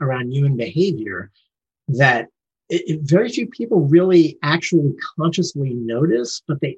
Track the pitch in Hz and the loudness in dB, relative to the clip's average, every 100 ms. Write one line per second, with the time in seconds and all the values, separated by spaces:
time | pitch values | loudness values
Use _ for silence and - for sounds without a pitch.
0 | 143 123 123 139 143 120 113 156 196 113 | -4 -4 -4 0 0 0 -2 0 0 -2
1 | 104 90 95 _ _ _ _ _ - 123 | -6 -10 -12 _ _ _ _ _ -4 2
2 | 139 120 - _ _ _ - 170 - 156 | 2 2 -4 _ _ _ -6 -4 -4 -4
3 | 143 175 240 247 233 - 233 196 139 165 | 2 2 2 -2 -6 -8 -2 0 4 4
4 | 185 175 151 - 147 165 - 170 143 - | 6 4 4 0 -2 -2 0 0 0 -2
5 | - - 165 165 175 143 135 120 117 117 | -8 -4 -2 -2 -4 -4 -4 -4 -4 0
6 | 160 220 120 - - 143 139 | 0 0 -2 -8 -6 -4 -6